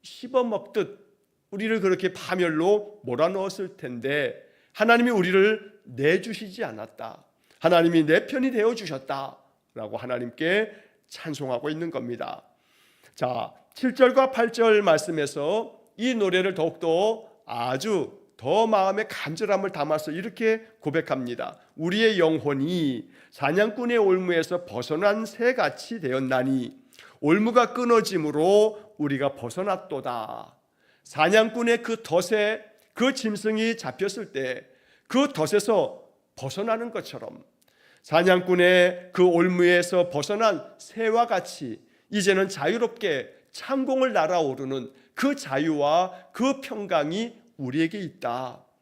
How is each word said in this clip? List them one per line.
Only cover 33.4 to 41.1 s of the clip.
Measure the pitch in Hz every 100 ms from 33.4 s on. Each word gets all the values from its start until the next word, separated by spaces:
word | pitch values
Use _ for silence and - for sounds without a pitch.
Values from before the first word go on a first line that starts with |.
| 214 220 226 226
잡혔을 | 139 - 190 202 196
때 | 135 131 123 - _ _ _ _
그 | 247 285
덫에서 | 269 151 208 202 208 143 - - _ _
벗어나는 | - 208 - 226 226 233
것처럼 | 202 - 127 113 - _ _ _ _ _ _
사냥꾼의 | - 156 180 180 180 180 180 185 180 180 -
그 | -
올무에서 | 180 170 180 180 175 175 175 180 175
벗어난 | 147 143 208 226 165 - -
새와 | - 220 226